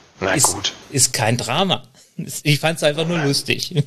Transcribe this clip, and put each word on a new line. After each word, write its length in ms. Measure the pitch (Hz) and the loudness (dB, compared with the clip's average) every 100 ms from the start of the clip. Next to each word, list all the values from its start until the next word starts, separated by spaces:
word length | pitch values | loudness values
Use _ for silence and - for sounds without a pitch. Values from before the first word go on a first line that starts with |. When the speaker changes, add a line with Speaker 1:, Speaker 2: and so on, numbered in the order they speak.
| - - | -18 -4
Speaker 1:
na 140 | 95 92 | 0 2
Speaker 2:
Ist, 180 | - | 2
Speaker 1:
gut. 200 | 98 - - - | 0 -6 -8 -6
Speaker 2:
ist 200 | 127 - | 0 0
kein 260 | - 110 117 | 2 2 2
Drama. 440 | 110 147 190 113 - _ - - | 0 0 0 -2 -6 _ -18 -12
Ist, 280 | 143 - 147 | -10 -4 0
ich 140 | 143 | 2
fand's 240 | 160 170 | 0 0
einfach 240 | 151 147 165 | 0 0 -2
nur 100 | 170 | 0
lustig. 560 | 143 139 - - - 156 | 0 0 0 -2 -2 0